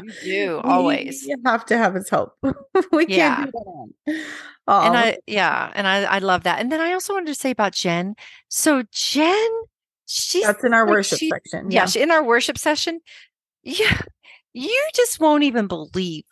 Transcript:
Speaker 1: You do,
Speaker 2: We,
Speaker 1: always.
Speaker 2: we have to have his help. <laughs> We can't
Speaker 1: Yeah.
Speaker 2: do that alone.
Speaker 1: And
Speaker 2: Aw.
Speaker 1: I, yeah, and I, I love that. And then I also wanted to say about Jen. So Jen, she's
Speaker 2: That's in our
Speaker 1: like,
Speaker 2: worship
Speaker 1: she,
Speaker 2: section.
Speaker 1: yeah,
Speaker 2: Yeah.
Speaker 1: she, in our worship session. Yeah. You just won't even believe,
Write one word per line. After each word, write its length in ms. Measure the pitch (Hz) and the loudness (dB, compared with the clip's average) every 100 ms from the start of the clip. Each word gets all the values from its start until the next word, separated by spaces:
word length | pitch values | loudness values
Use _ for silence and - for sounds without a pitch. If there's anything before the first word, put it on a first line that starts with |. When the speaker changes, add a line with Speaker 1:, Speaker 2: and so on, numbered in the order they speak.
Speaker 1:
You 120 | 208 214 | -12 -12
do, 380 | - 190 196 160 | -6 -4 -4 -4
Speaker 2:
We, 60 | - | 0
Speaker 1:
always. 540 | 180 - - - 269 269 | 2 2 0 -4 -10 -8
Speaker 2:
we 80 | 277 240 | -4 -2
have 200 | 233 - | -2 0
to 120 | 240 | 0
have 160 | 214 | 2
his 160 | 190 196 | -2 -2
help. 280 | 196 - _ | -2 -2 _
<laughs> 40 | 269 - - 381 - | -6 -6 -2 0 2
We 120 | 320 320 | 2 2
can't 40 | |
Speaker 1:
Yeah. 360 | 381 302 247 277 | 2 2 0 -4
Speaker 2:
do 40 | |
that 140 | 233 196 | -10 -14
alone. 260 | 165 - - - | -14 -18 -14 -8
Speaker 1:
And 880 | 311 311 - - - - 196 170 220 | -8 -10 -14 -18 -8 2 4 6 4
Speaker 2:
Aw. 0 | |
Speaker 1:
I, 220 | 233 - - | 2 0 -4
yeah, 460 | 208 175 - - - | 0 0 0 -4 -2
and 100 | 196 | 0
I, 180 | 196 202 | 0 0
I 140 | 196 | 0
love 240 | 190 180 | 2 2
that. 160 | 175 170 | 2 0
And 100 | 240 | 0
then 80 | 311 | -2
I 140 | 330 | 0
also 180 | 370 370 | -2 -2
wanted 140 | 392 330 | -4 -4
to 80 | 277 | -4
say 160 | 269 | -4
about 220 | 247 208 | 0 -2
Jen. 420 | - 185 170 185 214 - - - | 0 -2 -2 -2 -8 -16 -20 -10
So 360 | - - 277 226 | -2 2 2 0
Jen, 560 | - - 269 311 392 453 453 453 _ _ _ - | -6 -2 2 2 2 0 -2 -8 _ _ _ -10
she's 400 | - - 349 220 | -6 -4 0 0
Speaker 2:
That's 180 | 208 | 2
in 100 | 240 | 2
our 120 | 233 220 | 4 4
Speaker 1:
like, 60 | |
Speaker 2:
worship 280 | 208 196 160 | 4 2 -2
Speaker 1:
she, 100 | 160 | -2
Speaker 2:
section. 400 | 156 - 160 190 | -4 -6 -10 -2
Speaker 1:
yeah, 120 | 202 | 2
Speaker 2:
Yeah. 40 | 185 | 2
Speaker 1:
she, 140 | 214 | 2
in 100 | 294 | 2
our 120 | 320 | 4
worship 340 | 269 233 254 262 | 4 2 2 -2
session. 440 | - 302 - 330 - - - _ _ _ | -2 -2 -2 -6 -12 -20 -20 _ _ _
Yeah. 380 | - 339 427 - - - - - _ | -8 -2 0 0 -4 -16 -20 -20 _
You 340 | 240 277 480 605 | -10 -4 -2 0
just 260 | - 480 - | 2 0 2
won't 240 | 320 302 | 4 4
even 240 | 285 233 202 | 4 2 -2
believe, 560 | 175 156 185 180 156 - | -4 -6 -4 -4 -6 -12